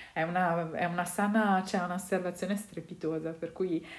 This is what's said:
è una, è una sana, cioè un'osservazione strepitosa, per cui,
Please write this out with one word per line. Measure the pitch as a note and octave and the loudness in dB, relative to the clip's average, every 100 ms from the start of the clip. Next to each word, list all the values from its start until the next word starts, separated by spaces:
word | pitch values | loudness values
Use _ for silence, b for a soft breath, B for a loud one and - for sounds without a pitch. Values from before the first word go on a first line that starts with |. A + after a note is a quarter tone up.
| B | B
è | E3 | -2
una, | E3 F3+ F3+ E3+ D#3+ | 0 2 2 2 0
è | - F3 | -2 -2
una | E3+ F3 | 0 -2
sana, | - G#3 A3 G#3 F#3+ F#3+ | 0 2 4 6 4 2
cioè | G3 | 0
un'osservazione | F3+ F3+ - F#3+ F3+ F3 F#3 G3+ | 0 -2 0 0 0 -2 -2 -2
strepitosa, | - - - E3+ D#3 D#3+ D#3+ | -4 -10 -10 -6 -2 -2 -4
per | E3 E3 | -4 -6
cui, | - F#3 E3 - | -2 0 0 -4